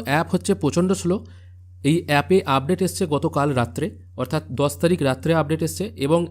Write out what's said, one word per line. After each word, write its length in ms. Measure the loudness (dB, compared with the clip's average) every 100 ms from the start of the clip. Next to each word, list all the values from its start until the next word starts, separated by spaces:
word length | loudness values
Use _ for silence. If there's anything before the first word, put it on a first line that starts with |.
| 4
অ্যাপ 220 | 0 2
হচ্ছে 240 | -2 0
প্রচণ্ড 380 | 0 2 2 2
স্লো। 340 | 0 0 -2 -4 -18 -20 -20 -20 -4
এই 200 | 0 2 2
অ্যাপে 340 | 0 4 2 4
আপডেট 360 | 0 0 0
এসছে 240 | -2 -2 -2
গতকাল 480 | 0 0 0 0
রাত্রে, 440 | 0 -2 -2 -6 -8 -16 -8
অর্থাৎ 260 | -4 -4 -4
দশ 260 | -2 -2 0
তারিখ 240 | 0 2
রাত্রে 320 | 0 0 0
আপডেট 300 | 0 0 -2
এসছে 280 | -2 -4 -8 -4
এবং 320 | 0 2 0